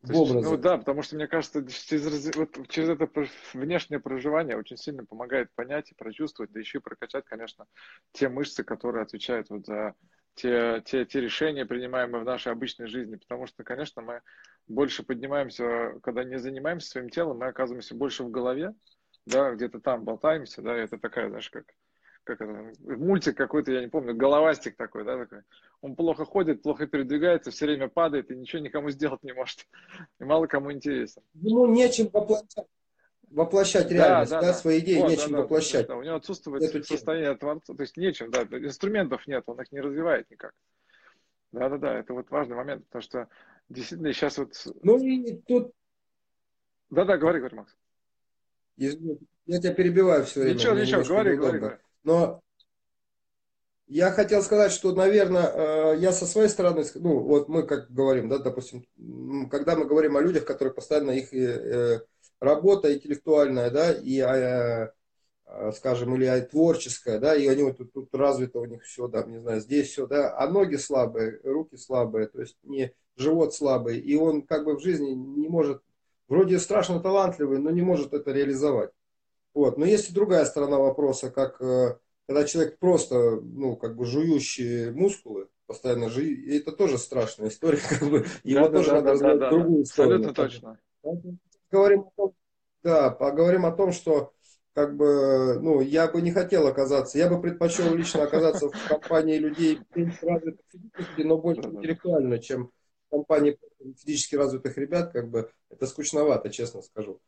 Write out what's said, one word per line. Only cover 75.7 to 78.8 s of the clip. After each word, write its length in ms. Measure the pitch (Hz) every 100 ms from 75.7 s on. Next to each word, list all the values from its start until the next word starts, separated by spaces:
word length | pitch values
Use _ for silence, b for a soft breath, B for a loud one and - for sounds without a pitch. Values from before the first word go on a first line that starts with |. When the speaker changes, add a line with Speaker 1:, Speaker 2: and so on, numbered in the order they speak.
| 131 _ _ _ _ _
Speaker 1:
вроде 300 | 131 190 180
страшно 420 | - 208 170 170
талантливый, 580 | 185 196 185 170 143 139
но 120 | 147
не 120 | 175
может 320 | 180 160 139
это 180 | 147 143
реализовать. 580 | 135 139 135 143 120